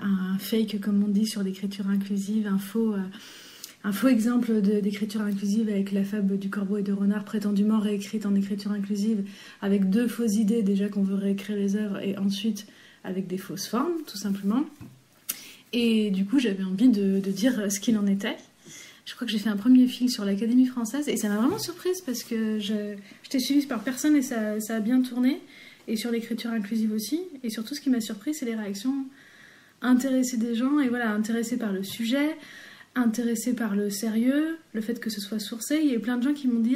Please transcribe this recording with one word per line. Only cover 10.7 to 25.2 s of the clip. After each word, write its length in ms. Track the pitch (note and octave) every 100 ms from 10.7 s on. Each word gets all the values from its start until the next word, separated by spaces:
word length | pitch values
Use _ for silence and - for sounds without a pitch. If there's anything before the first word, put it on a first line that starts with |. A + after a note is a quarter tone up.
| G3 G#3
qu'on 140 | G3+
veut 120 | G3 G3
réécrire 400 | G3 G3 G#3 G#3
les 220 | G3 G#3
œuvres 220 | G#3 F#3+
et 140 | G3 F#3+
ensuite 500 | G3 G3 A3 G3 - - - - G3
avec 220 | F#3+ E3+
des 100 | F#3
fausses 300 | - D#3+ -
formes, 340 | A3+ E4+ E4 -
tout 100 | G3
simplement. 480 | G3+ G3 G3 B3 D#4+ - - - _ _ - - - - -
Et 380 | A#3+ A#3 A3 G#3
du 160 | F#3+ G3
coup, 120 | C4
j'avais 260 | A3+ F#3+
envie 260 | F#3+ F#3+ B3+
de, 320 | G#3 G3 G3
de 100 | F#3+
dire 400 | F#3 B3+ G#3+ G3+
ce 80 | G3
qu'il 180 | - G#3+
en 100 | G3+
était. 280 | G3 G#3+ A4 - _ - - - - -
Je 80 |
crois 140 | - B3
que 40 |
j'ai 60 | G#3
fait 120 | G#3+
un 60 | G3
premier 300 | B3 B3+ B3
fil 240 | - B3
sur 160 | - G3
l'Académie 400 | G3 A3+ B3+ B3+
française 420 | A#3+ A3+ C#4+ C#4
et 80 | -
ça 140 | G#3
m'a 60 | G#3
vraiment 240 | C4 G#4
surprise 420 | - E4+ F4+ F#4
parce 220 | - A3+
que 360 | - A3+ A3 G#3+
je, 360 | G3+ G#3+ G#3 G3+ - -
j'étais 160 | - C4+
suivie 300 | B3+ C#4+ C#4+
par 160 | A3+
personne 320 | C4 B3+ D4+ D4
et 80 |
ça, 360 | B3+ A#3 G#3+ G#3+
ça 180 | G#3+ A3+
a 20 |
bien 220 | G#3 B3+
tourné. 380 | B3+ A#3+